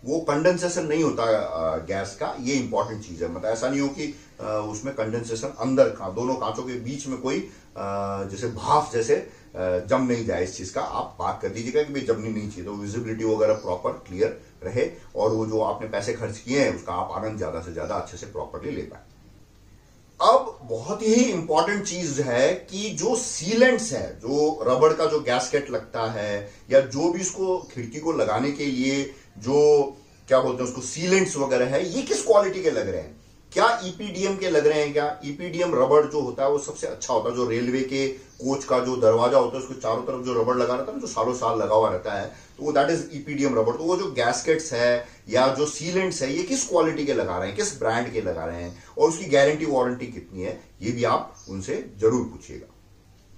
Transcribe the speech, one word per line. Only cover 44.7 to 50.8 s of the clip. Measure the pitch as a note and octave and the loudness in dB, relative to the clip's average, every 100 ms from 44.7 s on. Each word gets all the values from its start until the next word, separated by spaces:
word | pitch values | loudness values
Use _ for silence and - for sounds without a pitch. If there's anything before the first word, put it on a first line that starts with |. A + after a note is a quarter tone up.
है | A#2 A#2+ A#2+ - - - | 0 2 2 -2 -18 0
या | A#2 C3+ | 4 4
जो | C3+ D3 | 2 -2
sealants | - D#3+ F#3 F#3 - | -2 -2 0 -2 -2
है | C3+ D#3 | -2 -2
ये | |
किस | F#3 C4+ - | -2 -2 2
quality | E3+ D#3+ D3 C#3 | 2 2 0 0
के | |
लगा | A#2 - F2+ | 0 0 -2
रहे | F#2+ | -4
हैं, | - | -4
किस | - - | -4 -2
brand | A2 A#2 B2 | 0 0 -2
के | A2+ | -4
लगा | F#2 E2 D#2+ | -4 -4 -6
रहे | E2 | -8
हैं | E2+ - - - | -10 -12 -14 4
और | D#3 | 4
उसकी | D#3+ F#3 | 4 4
guarantee | C#3 C#3 D3+ D#3 | 6 6 4 0
warranty | C3 B2 B2 B2 | 2 2 -2 -8
कितनी | - - F#2 | -12 -14 -8
है, | F#2 - - - | -8 -8 -14 -8